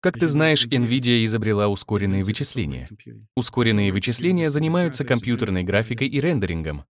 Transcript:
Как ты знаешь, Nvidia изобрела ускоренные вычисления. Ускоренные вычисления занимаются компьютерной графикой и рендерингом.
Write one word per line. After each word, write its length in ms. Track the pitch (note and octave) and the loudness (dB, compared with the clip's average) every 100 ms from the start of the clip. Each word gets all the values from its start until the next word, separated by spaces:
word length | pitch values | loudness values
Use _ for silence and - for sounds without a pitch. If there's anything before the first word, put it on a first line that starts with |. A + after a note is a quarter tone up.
Как 180 | F3+ A#2 | -2 0
ты 80 | E3 | 0
знаешь, 380 | C#3+ D#3+ D3+ A#2+ | 2 4 2 2
Nvidia 580 | C3 A#2+ B2+ B2 A#2+ | 0 2 0 2 2
изобрела 460 | A2+ A2 G#2+ G#2 G#2 | 2 0 0 2 2
ускоренные 540 | G2 - G#2 G2 G2 | 0 -2 0 0 0
вычисления. 640 | F#2+ G#2 C#3 C3 D#2+ B1+ B1+ - - A2 G#2+ - | 0 -2 -4 -4 -4 -6 -12 -18 -20 -20 -8 -6
Ускоренные 580 | A#2 - A#2 G#2 G2+ | -4 0 2 4 2
вычисления 560 | F#2+ A2 A#2+ E3 F#3 D#3+ | 0 -2 -2 0 2 0
занимаются 560 | C#3+ D#3+ F3 F3 D3+ C3 | 0 0 0 0 -2 0
компьютерной 580 | A#2+ A#2+ A#2 A2+ F#2 | 0 0 -2 0 0
графикой 440 | F2+ G2 A2+ A#2 C3+ | 0 0 0 -2 -2
и 120 | C#3 | 0
рендерингом. 640 | D3+ D3 F#2+ E2 D#2 D2 - | 0 0 -2 -4 -4 -8 -12